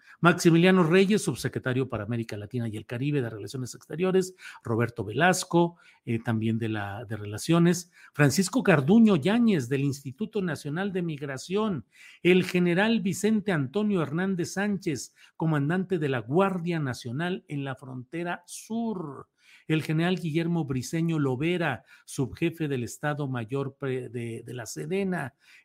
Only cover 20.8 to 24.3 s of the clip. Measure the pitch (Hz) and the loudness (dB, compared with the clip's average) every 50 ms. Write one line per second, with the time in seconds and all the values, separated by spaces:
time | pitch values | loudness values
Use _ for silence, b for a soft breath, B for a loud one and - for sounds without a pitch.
20.8 | 120 - - 165 165 165 160 156 143 135 131 123 151 170 180 175 170 151 123 - | -4 -4 -4 -2 0 0 0 0 0 0 0 0 -2 -2 -2 0 -2 -2 -2 -4
21.8 | b b b b b - - - 139 110 - - 165 170 165 - 160 143 139 127 | b b b b b -12 -4 -4 -4 -4 -2 -4 -4 -4 -2 -4 -4 -4 -2 -4
22.8 | 117 104 - - - 147 147 139 147 135 131 123 117 104 131 139 139 139 139 _ | -4 -6 -8 -6 -4 -4 -4 -4 -4 -4 -4 -6 -6 -4 -4 -4 -4 -6 -8 _
23.8 | 143 135 127 127 123 117 110 123 117 117 | -6 -4 -4 -4 -6 -8 -8 -8 -6 -6